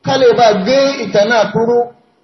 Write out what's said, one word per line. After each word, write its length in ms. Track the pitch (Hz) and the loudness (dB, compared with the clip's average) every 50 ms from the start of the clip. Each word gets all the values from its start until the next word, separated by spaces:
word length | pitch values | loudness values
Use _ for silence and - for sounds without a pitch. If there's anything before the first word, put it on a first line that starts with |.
| _ | _
Ká 80 | 269 269 | -4 -2
lè 120 | 269 262 240 | 2 2 2
bá 160 | 214 233 240 220 | 4 4 2 2
gbé 260 | 208 190 185 214 262 277 277 277 269 | 2 0 -2 0 0 0 0 0 -2
ìtàn 300 | 254 226 190 - 208 202 | -6 -8 -2 0 0 0
náà 180 | 220 240 226 202 | 0 0 -2 -2
kúrú, 340 | - - 220 226 226 240 240 240 240 - _ _ _ _ _ | -2 -2 -4 -2 0 0 -2 -2 -4 -10 _ _ _ _ _